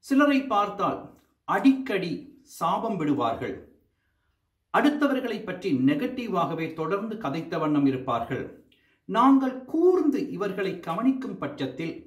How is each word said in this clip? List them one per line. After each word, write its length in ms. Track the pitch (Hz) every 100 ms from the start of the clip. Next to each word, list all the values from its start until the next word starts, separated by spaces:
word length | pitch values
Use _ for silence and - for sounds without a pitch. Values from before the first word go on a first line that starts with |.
| -
சிலரை 340 | 277 294 269
பார்த்தால் 560 | - 202 190 151 175 - - - _ _ -
அடிக்கடி 640 | 185 269 262 - 196 170 147 - - _
சாபம் 480 | - 165 202 226 190
விடுவார்கள், 580 | 147 131 117 113 117 - - _ _ _ _ _ _ _ _ _ _
அடுத்தவர்களை 680 | 185 294 294 294 254 247 214
பற்றி 300 | 180 - 196 135 131
நெகட்டிவாகவே 800 | 151 247 247 233 180 170 165 160
தொடர்ந்து 440 | - 156 196 220 214
கதைத்த 400 | 147 165 160 165
வண்ணம் 300 | 151 147 139
இருப்பார்கள். 540 | 127 127 117 - 123 - - _ _ _ _ -
நாங்கள் 460 | 202 269 269 262 262 -
கூர்ந்து 540 | 320 359 359 302 240 -
இவர்களை 440 | 175 202 196 190 175
கவனிக்கும் 600 | - 170 247 262 220 196
பட்சத்தில் 560 | 143 - 135 - 165 -